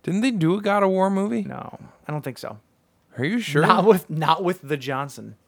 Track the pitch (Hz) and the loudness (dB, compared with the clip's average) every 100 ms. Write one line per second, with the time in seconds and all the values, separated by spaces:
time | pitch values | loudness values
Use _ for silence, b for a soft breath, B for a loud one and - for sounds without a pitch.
0 | - 190 254 220 160 196 202 202 196 190 | -2 -2 0 0 0 2 0 2 2 2
1 | 190 196 202 226 196 131 - - - _ | 2 0 -2 -4 -6 -10 -12 -16 -20 _
2 | - 151 143 120 - 107 _ _ _ _ | -8 -6 -8 -10 -14 -14 _ _ _ _
3 | _ - 139 233 202 143 160 185 190 185 | _ -6 -2 -2 0 2 4 6 6 6
4 | - 156 151 165 196 - 139 147 127 135 | 2 -2 0 2 0 -4 -6 -6 -4 -6
5 | 139 117 107 107 | -6 -12 -18 -20